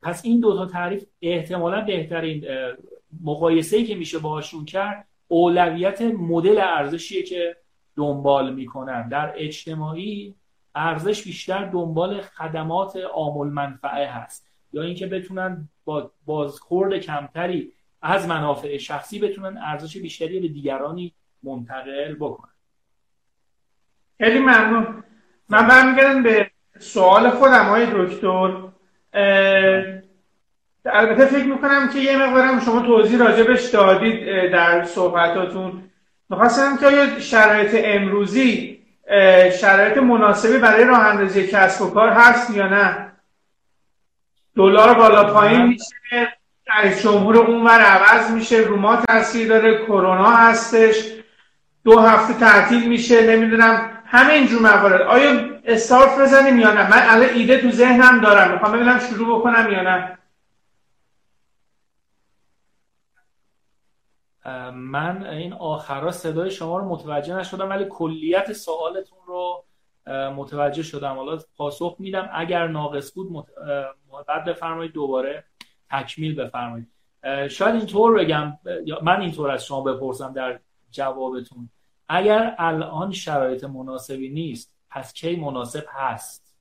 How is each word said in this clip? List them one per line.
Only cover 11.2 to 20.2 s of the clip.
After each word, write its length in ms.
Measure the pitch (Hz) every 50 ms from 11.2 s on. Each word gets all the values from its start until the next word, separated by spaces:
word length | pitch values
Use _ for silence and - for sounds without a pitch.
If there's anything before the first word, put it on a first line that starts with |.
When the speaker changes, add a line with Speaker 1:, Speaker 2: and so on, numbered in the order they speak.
| -
Speaker 1:
بیشتر 420 | 185 165 - - - 185 196 196
دنبال 560 | 185 180 180 170 165 160 160 175 196 202 196
خدمات 760 | 190 - _ - 160 160 156 160 156 160 165 185 196 190 -
عام 420 | 185 185 - - 165 156 147 143
المنفعه 680 | 147 143 147 143 143 143 139 131 - - 139 - 143 143
هست 400 | 135 123 120 113 - - - _ _ _ _ _ _ -
یا 80 | 147
اینکه 260 | 160 175 175 180 185
بتونن 640 | 185 190 185 185 185 185 185 185 185 180 160 151 - _ _ _
با 260 | - 151 147 - - _ _ _
بازخورد 760 | - 151 151 147 139 - - _ _ 175 180 196 196 196 180
کمتری 720 | - - 151 147 143 - _ 160 175 180 180 165 - - _ _ _ _ _ _
از 260 | - 156 185 196 170
منافع 500 | 170 165 156 147 147 143 139 151 147 143
شخصی 420 | 139 - - 151 143 - - 208 208
بتونن 380 | 208 196 196 190 190 190 196
ارزش 400 | - - 151 151 143 160 156 -
بیشتری 420 | 190 185 165 - -